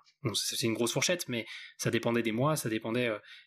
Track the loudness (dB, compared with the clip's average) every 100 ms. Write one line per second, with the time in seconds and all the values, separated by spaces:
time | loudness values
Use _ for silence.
0 | -10 _ -4 -2 -2 0 0 2 2 2
1 | 2 0 -2 -4 -4 -10 -14 -4 0 2
2 | 2 2 2 2 2 2 0 -2 0 0
3 | 0 -2 -6 -20